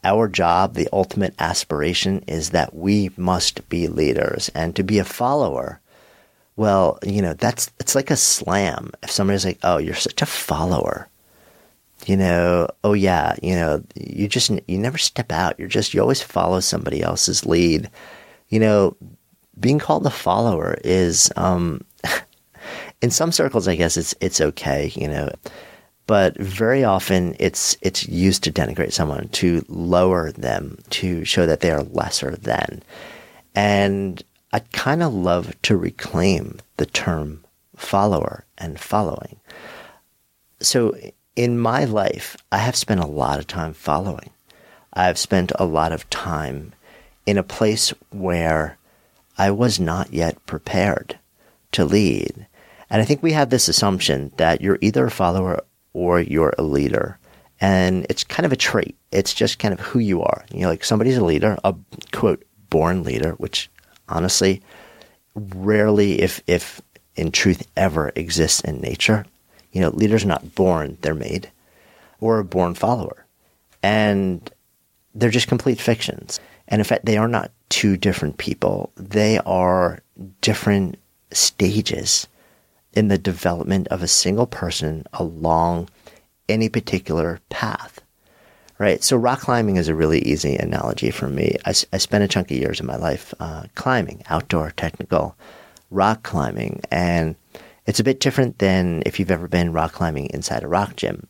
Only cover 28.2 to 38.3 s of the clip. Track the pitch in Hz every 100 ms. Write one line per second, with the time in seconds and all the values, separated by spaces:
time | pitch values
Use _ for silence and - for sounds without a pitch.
28.2 | 95 92 - 85 60 85 78 - 78 69
29.2 | - - 90 82 - 85 85 90 92 90
30.2 | 80 - 64 50 69 - - - 92 85
31.2 | 78 - 85 76 87 78 - - - -
32.2 | 67 80 57 - - - - - - -
33.2 | - - _ - 104 101 101 98 98 87
34.2 | - _ _ - - - 135 156 165 101
35.2 | 90 87 - - - 98 85 - - 82
36.2 | 90 78 - - _ - 73 - - 82
37.2 | 76 80 _ _ _ - - 98 104 85
38.2 | -